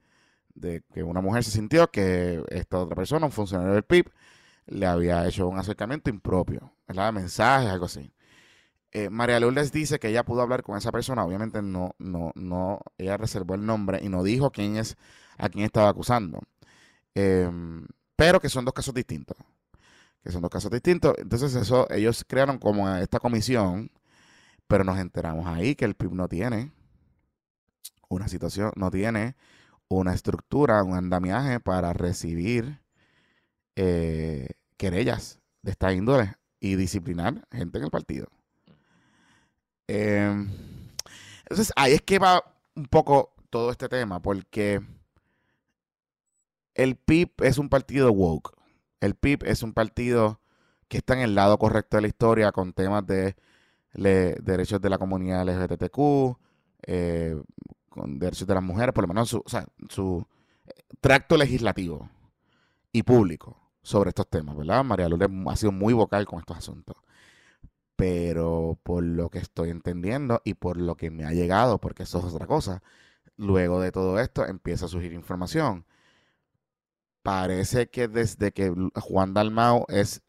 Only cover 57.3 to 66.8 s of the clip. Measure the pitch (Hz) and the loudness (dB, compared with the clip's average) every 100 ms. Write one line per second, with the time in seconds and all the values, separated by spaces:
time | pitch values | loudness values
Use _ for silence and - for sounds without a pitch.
57.3 | 78 - - - - _ - - 69 90 | -6 -10 -18 -20 -20 _ -12 -10 -6 -4
58.3 | - 92 95 92 90 123 - 90 101 117 | -4 -2 -2 -2 -2 0 0 0 0 -2
59.3 | 113 - 117 - - - - 95 90 - | -4 -6 -8 -8 -16 -12 -4 -2 -2 -6
60.3 | _ _ _ - - _ - 131 135 - | _ _ _ -20 -20 _ 0 4 4 6
61.3 | 160 127 123 110 95 87 73 - _ _ | 4 4 2 0 -2 -6 -8 -14 _ _
62.3 | _ _ _ _ _ _ 117 110 123 95 | _ _ _ _ _ _ 0 6 6 6
63.3 | 76 - - _ _ - 107 92 95 - | 0 -14 -20 _ _ 0 2 2 0 -2
64.3 | 90 76 73 76 117 135 95 82 85 98 | -4 -4 -6 0 0 2 0 2 2 0
65.3 | 95 78 - 107 95 107 120 98 101 101 | -2 -4 -2 0 2 2 4 4 0 -2
66.3 | 85 - 80 - 78 | -8 -12 -14 -14 -16